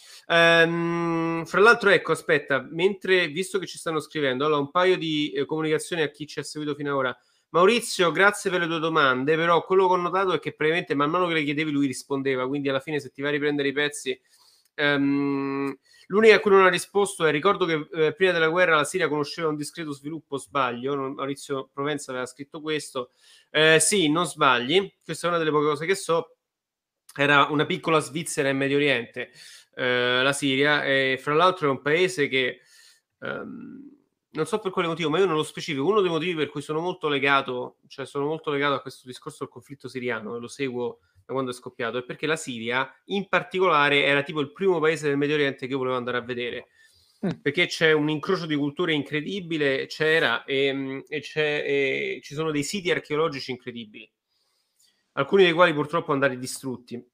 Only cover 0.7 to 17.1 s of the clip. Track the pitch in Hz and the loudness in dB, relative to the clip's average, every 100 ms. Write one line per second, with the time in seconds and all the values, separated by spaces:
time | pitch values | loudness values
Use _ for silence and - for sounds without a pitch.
0.7 | 170 170 170 170 165 165 165 160 175 214 | 2 -2 -2 -2 -2 -2 -4 -2 4 6
1.7 | 226 202 175 - 160 - 151 - 135 131 | 6 4 2 2 -2 0 0 2 -2 -2
2.7 | 165 185 196 185 185 170 147 185 202 170 | -2 0 0 0 0 0 -4 -4 -4 -6
3.7 | - 170 160 - 156 143 127 151 151 143 | -10 -6 -6 -6 -4 -2 0 0 0 0
4.7 | 180 185 175 160 151 147 143 135 156 156 | 2 2 2 0 -2 -2 -4 -4 -2 -2
5.7 | 156 - 170 147 - 147 - 139 151 147 | -2 -2 -2 -4 -4 -14 -12 -10 -8 -8
6.7 | 147 147 139 127 120 _ _ _ 160 185 | -6 -4 -2 -2 -6 _ _ _ 4 4
7.7 | 240 233 - 170 156 196 202 196 180 170 | 4 0 0 2 4 4 2 -2 -2 -2
8.7 | 165 160 160 139 127 135 160 170 165 160 | -2 0 2 2 2 2 2 4 2 4
9.7 | 190 190 180 175 185 190 156 156 - 151 | 4 4 4 0 0 0 -2 -4 -2 0
10.7 | 170 170 143 143 180 175 160 147 147 160 | 0 -2 0 0 0 0 0 -2 -2 -2
11.7 | 143 143 127 - 139 135 127 127 143 139 | 0 -2 -2 -6 -4 -2 -2 -2 -2 -2
12.7 | 135 160 151 127 - 143 147 147 143 139 | -4 -2 -6 -6 -8 -4 -2 0 0 -2
13.7 | 135 147 147 131 127 _ _ _ _ _ | 0 -2 -4 -8 -8 _ _ _ _ _
14.7 | - 147 143 139 143 143 139 139 139 139 | -2 0 2 2 2 0 -2 -4 -4 -6
15.7 | 139 _ _ - 190 220 196 208 196 185 | -8 _ _ -4 4 8 8 8 6 6
16.7 | 175 - 202 196 | 4 -2 -2 0